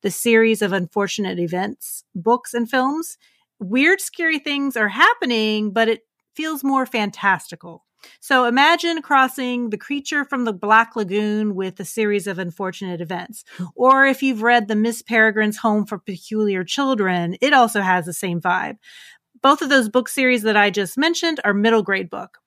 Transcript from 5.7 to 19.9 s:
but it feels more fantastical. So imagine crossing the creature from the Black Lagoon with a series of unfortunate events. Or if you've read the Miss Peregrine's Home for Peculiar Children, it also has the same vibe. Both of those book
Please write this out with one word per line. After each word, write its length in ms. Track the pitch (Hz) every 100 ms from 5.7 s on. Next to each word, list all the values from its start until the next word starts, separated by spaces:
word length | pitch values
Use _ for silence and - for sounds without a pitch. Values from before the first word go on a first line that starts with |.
but 160 | 202 220
it 140 | 226 _ _ _
feels 300 | - 311 294
more 220 | 269 269 254
fantastical. 960 | 233 208 - 196 180 - 170 175 160 _ _ - _
So 280 | - 262 240
imagine 540 | 247 294 339 339 330
crossing 680 | - 277 262 - 254 247 240
the 80 | 208
creature 460 | - 285 277 302
from 200 | 277 262
the 80 | 233
Black 440 | 185 208 220 226 233
Lagoon 580 | 190 208 214 214 214
with 240 | 190 190 185
a 60 |
series 420 | 180 - 208 208 190
of 140 | 180
unfortunate 600 | 180 - 190 180 190 175
events. 440 | 165 180 180 220 - - 180 -
Or 280 | 254 269
if 200 | 269 269
you've 180 | 269 226
read 240 | 226 240 208
the 80 |
Miss 280 | 214 226 226
Peregrine's 560 | - 226 220 208 208 208
Home 280 | 226 214 208
for 120 | 196
Peculiar 680 | - 185 - 214 208 190
Children, 720 | 175 - 277 240 190 180 170 185
it 120 | 269
also 280 | 285 226 208
has 240 | 190 180
the 80 | 165
same 280 | 165 190 170
vibe. 380 | 180 185 - 214 - - - _ _ _
Both 220 | - -
of 60 | 277
those 200 | 277
book 200 | 214